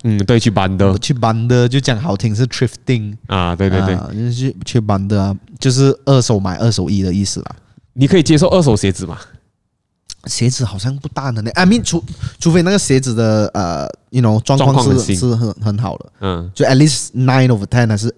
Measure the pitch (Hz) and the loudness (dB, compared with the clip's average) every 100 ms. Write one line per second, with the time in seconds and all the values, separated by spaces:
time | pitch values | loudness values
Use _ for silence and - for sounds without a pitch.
0 | 117 104 98 117 117 98 95 95 98 101 | -2 0 2 2 2 0 0 2 2 2
1 | - 131 113 113 117 123 120 135 135 113 | -2 -2 0 0 0 2 2 0 -2 -2
2 | 151 101 113 107 127 - 117 - - 123 | -4 -2 -2 -2 -2 -2 -4 -4 -4 -4
3 | 104 107 - 98 87 85 98 92 95 90 | -4 -12 -6 -2 -2 0 0 0 0 -2
4 | - 104 120 120 131 - - 120 107 98 | -4 -6 -4 -2 -4 -6 -4 -2 0 -2
5 | 98 104 95 98 - - 135 127 139 - | 0 0 0 -4 -10 -4 0 2 2 2
6 | - 135 117 107 95 90 117 107 90 101 | 2 2 2 0 -2 -2 0 0 0 0
7 | 92 95 98 - - - _ _ _ - | 0 0 -2 -6 -10 -16 _ _ _ 0
8 | 139 185 156 156 185 185 147 104 98 - | 4 4 4 4 4 4 4 2 0 -2
9 | 87 87 - - _ _ _ _ _ _ | -8 -12 -18 -20 _ _ _ _ _ _
10 | - - - - 117 123 113 98 107 139 | -20 -18 -10 -2 -2 0 -4 -4 -6 -8
11 | 147 - 135 113 107 160 185 233 - 165 | -10 -8 -6 -6 -4 2 4 2 0 -4
12 | - - - - 165 170 170 202 - 131 | -6 -10 -12 -4 0 2 2 0 2 0
13 | 131 113 113 107 104 101 90 80 71 - | 2 0 2 2 0 -2 -4 -4 -8 -12
14 | _ 127 117 110 - 135 131 131 127 131 | _ 0 2 2 2 2 2 2 2 2
15 | 107 95 123 117 113 - 107 104 101 - | 0 0 0 0 -2 -4 -4 -2 -4 -8
16 | - _ 95 87 87 - 120 131 151 131 | -14 _ -6 -4 -6 -2 2 4 4 2
17 | - 120 131 131 127 110 98 123 117 104 | -6 -2 2 4 2 2 0 0 2 0
18 | 117 | -2